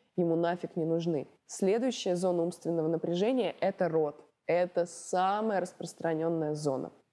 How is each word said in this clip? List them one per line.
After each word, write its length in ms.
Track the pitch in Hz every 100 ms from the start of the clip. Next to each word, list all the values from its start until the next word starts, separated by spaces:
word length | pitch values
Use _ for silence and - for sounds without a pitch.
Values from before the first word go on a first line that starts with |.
| _ -
ему 180 | 170 165
нафиг 400 | 170 175 - -
не 100 | 160
нужны. 420 | 165 170 156 139 _ -
Следующая 680 | - 190 220 262 - 196 180
зона 280 | 185 175
умственного 440 | 170 175 165 170 160
напряжения — 680 | 160 165 175 214 262 185 -
это 260 | 190 190 175
рот. 360 | 160 151 147 - _ -
Это 400 | 170 180 - 180
самая 760 | - - 180 185 208 220 196
распространённая 920 | 175 - 170 - 165 160 165 165 151
зона. 380 | 151 151 131 143 - _